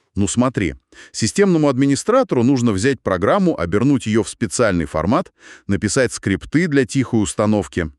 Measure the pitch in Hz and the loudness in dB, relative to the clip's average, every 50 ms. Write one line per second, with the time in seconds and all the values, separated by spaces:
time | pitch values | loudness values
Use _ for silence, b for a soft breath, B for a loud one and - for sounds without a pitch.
0 | _ _ - 98 101 92 - 117 123 131 - 120 98 76 64 - _ _ B B | _ _ -4 -4 -2 -2 0 0 0 0 0 -2 -4 -4 -6 -8 _ _ B B
1 | B B B - 117 107 - 196 202 196 170 156 151 143 131 123 139 139 139 - | B B B -4 -4 -2 0 2 2 4 4 2 2 2 2 2 2 0 0 -2
2 | - - 233 269 247 - - 127 117 131 143 123 117 117 101 92 104 139 135 - | 0 0 2 2 2 0 0 2 2 2 2 2 2 0 0 0 0 0 -2 -2
3 | - - 95 87 92 117 170 208 185 170 147 - 85 85 92 104 120 143 143 117 | -2 -2 -2 0 2 2 2 2 2 0 0 -2 -4 -2 0 0 2 2 2 0
4 | - 110 107 113 98 - - - 120 95 - - 120 104 90 85 80 - - 78 | 0 0 0 0 0 -2 -4 -6 -6 -6 -2 -2 0 0 0 0 -2 -2 -4 -2
5 | 78 95 127 175 190 - _ B B B B B B B 101 87 107 98 - 139 | 0 0 0 0 -2 -6 _ B B B B B B B -4 -2 -2 -2 0 0
6 | 127 110 - - - 104 95 87 - - - 151 185 170 139 139 127 - - 139 | 0 -2 -2 -4 -4 -2 -2 -2 -4 -2 -2 -2 0 0 0 0 0 0 -2 -4
7 | 120 - - 110 101 95 - - 107 107 107 104 90 - - 92 85 78 - | -2 0 0 0 0 0 -2 -2 0 2 2 0 -2 -4 -4 -6 -6 -6 -8